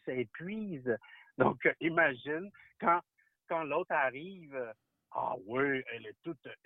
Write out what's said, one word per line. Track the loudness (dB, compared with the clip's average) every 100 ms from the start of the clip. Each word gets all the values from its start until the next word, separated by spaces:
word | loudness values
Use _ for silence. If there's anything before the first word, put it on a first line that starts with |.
s'épuisent. | -6 -4 -4 -6 -8 -6 -6 -4 -2 -2 -4 -20 -18 2
Donc, | 2 4
euh, | 2 2
imagine | 0 4 4 2 -4 -4 -4 -12 -20 _
quand, | 2 2 0 _ _ _ _
quand | -2
l'autre | 0 0 2
arrive, | 2 2 0 -10 -14 -10
euh, « | -6 -6 -8 _ _ _
Ah | -4 -2 -4 -2
oui, | 2 2 2 -2
elle | -8 -10
est | -12
toute, | -10 -10 -12 -12